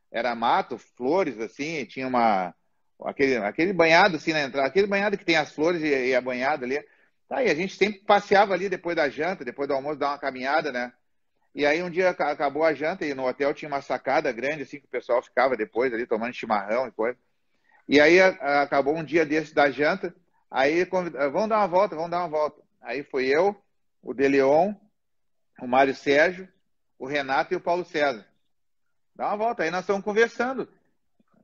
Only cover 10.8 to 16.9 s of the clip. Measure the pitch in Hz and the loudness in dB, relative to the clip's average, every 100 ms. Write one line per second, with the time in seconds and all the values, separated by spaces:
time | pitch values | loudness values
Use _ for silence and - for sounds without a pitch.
10.8 | 123 - _ _ _ _ _ 139 143 156 | -8 -12 _ _ _ _ _ -2 0 0
11.8 | 180 165 185 180 147 147 143 139 160 135 | -2 0 0 0 -2 -2 -2 2 0 0
12.8 | 151 190 156 135 131 - 143 156 156 139 | -4 -4 -6 -4 -4 -2 -2 -2 -6 -8
13.8 | - 127 - 143 156 117 131 156 131 143 | -4 -6 -2 0 0 -4 -6 -6 -10 -16
14.8 | _ 123 - 123 - - 131 123 107 110 | _ -8 -2 -2 0 0 0 0 -4 -2
15.8 | 131 113 123 110 117 - 113 104 98 117 | -2 -2 -4 -4 -4 -6 -2 -2 -2 -4
16.8 | 127 | -4